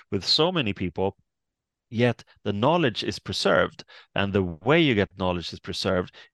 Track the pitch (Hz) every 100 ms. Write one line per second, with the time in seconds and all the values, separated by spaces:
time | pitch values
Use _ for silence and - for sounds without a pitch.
0 | - 98 - - 160 180 113 98 92 -
1 | 98 - _ _ _ _ _ _ _ 113
2 | 120 - - _ - 101 123 175 147 101
3 | - - - 98 196 - 90 - - -
4 | - - 98 98 92 80 101 165 156 107
5 | 95 95 92 87 80 92 - - 95 92
6 | 92 - -